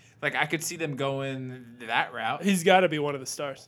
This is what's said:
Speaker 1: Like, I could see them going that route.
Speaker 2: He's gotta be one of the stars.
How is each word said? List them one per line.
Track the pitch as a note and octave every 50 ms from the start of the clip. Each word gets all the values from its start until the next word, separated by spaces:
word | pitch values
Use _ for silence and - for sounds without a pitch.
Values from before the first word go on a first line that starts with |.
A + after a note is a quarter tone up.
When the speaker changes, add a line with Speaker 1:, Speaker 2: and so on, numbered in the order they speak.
| - - _ -
Speaker 1:
Like, | - C#3+ B2
I | B2+ D#3
could | D#3 E3 D#3 D#3+
see | - F3
them | D#3+ D#3+ D3+ C3+
going | B2 C#3 C#3 C#3 C3+ C3+ C3+ C3+ C3 C3 B2+ B2+ B2+ B2 A#2 A#2+ B2 A#2+ A2
that | A#2 C3+ D#3+ - B2
route. | A#2 A2+ A2+ C3+ - E3+
Speaker 2:
He's | G3+ G3 F3 E3
gotta | F#3+ F#3 F#3+ F#3 E3
be | D#3 D3+
one | D3 C#3+ C#3+
of | C3+
the | C3 -
stars. | - - D3 C#3 C3+ - -